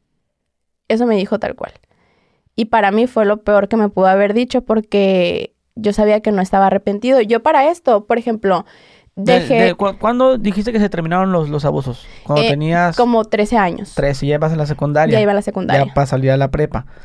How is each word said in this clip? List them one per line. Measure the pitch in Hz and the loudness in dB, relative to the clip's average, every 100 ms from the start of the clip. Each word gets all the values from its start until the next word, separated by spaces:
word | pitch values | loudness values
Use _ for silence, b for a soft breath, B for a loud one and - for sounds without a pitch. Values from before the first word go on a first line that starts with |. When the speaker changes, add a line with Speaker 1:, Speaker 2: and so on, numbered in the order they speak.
| _ _ _ _ _ _ _ _ - | _ _ _ _ _ _ _ _ -4
Speaker 1:
Eso | 226 240 | 0 2
me | 208 | 0
dijo | 190 208 | -2 -4
tal | - | -6
cual. | - - - _ _ _ _ _ _ _ - | -10 -14 -16 _ _ _ _ _ _ _ -6
Y | 220 | 0
para | 226 196 | 2 2
mí | 208 254 | 2 0
fue | 226 | 0
lo | 208 214 | 0 0
peor | - 202 196 | 2 2 2
que | 220 | 0
me | 208 | 0
pudo | 190 185 | 2 2
haber | 196 202 | 4 2
dicho | 220 254 254 | 0 -2 -4
porque | 247 220 214 202 190 185 175 175 - _ _ | -2 -2 0 0 2 2 0 -4 -8 _ _
yo | - 214 | -6 -4
sabía | 208 208 214 | 0 2 2
que | 214 | 0
no | 196 | -2
estaba | 190 196 190 | 0 2 2
arrepentido. | 190 202 208 240 262 | 0 -2 -4 2 2
Yo | 214 233 | 2 0
para | 302 302 294 | 2 2 2
esto, | 339 - 208 - | 0 0 0 0
por | 240 | -2
ejemplo, | 233 220 196 175 - b b b b - | -2 -4 0 -2 -4 b b b b -6
Speaker 2:
De, | 202 180 | 0 0
Speaker 1:
dejé | 160 240 | 2 2
Speaker 2:
de, | 185 | 2
cu-, | 175 202 190 | 0 -4 -2
¿cuándo | 214 247 262 254 | -2 2 2 2
dijiste | 208 190 220 | -2 -2 -2
que | 220 | -2
se | 202 | -2
terminaron | 170 165 180 190 | -2 -2 -2 0
los, | 180 151 | 0 -2
los | 147 | -2
abusos? | 147 147 135 131 - - | -2 -2 -6 -10 -16 -16
Cuando | - 147 | -2 0
Speaker 1:
Eh, | - | 0
Speaker 2:
tenías | 147 156 170 175 170 | 0 0 0 0 0
Speaker 1:
como | 240 226 | 2 0
trece | 220 214 208 233 | 0 -2 0 0
años. | 180 - 202 - | 0 -4 -8 -4
Speaker 2:
trece, | 139 135 143 | -2 -2 -2
ya | 147 | 0
ibas | 156 | 0
en | 160 | -2
la | 147 | -4
secundaria. | 143 143 147 160 | -4 -2 0 2
Speaker 1:
Ya | 220 | 2
iba | 208 | 2
a | |
la | 202 | 0
secundaria. | 202 190 185 139 135 | -4 -6 -2 0 0
Speaker 2:
Ya | |
para | - 139 | -2 -2
salir | 135 131 | 0 0
a | 135 | 0
la | 135 | 0
prepa. | 147 151 104 - b | -2 -2 -4 -10 b